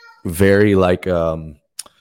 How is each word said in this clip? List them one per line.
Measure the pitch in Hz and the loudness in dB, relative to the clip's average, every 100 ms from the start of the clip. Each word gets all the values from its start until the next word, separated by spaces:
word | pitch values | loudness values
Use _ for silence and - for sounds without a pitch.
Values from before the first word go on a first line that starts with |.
| - _ | -20 _
very, | 95 82 98 98 104 | -12 0 2 4 4
like, | 98 90 90 92 | 2 2 0 -2
um, | 87 82 80 80 71 _ - - _ | -4 -4 -6 -10 -20 _ -20 -20 _